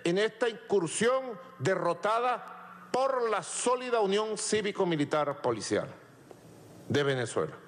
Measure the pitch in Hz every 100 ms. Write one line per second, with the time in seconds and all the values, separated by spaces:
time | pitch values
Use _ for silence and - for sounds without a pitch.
0 | 165 180 214 214 247 214 - 196 165 -
1 | 226 262 262 208 - - 127 185 170 165
2 | 202 226 247 233 - - - - - 247
3 | 269 262 233 208 165 - 240 254 254 233
4 | 202 196 220 208 - 214 208 196 190 160
5 | 143 156 143 139 127 117 95 101 - -
6 | - - - - - - - - - 131
7 | 143 131 117 - 80 -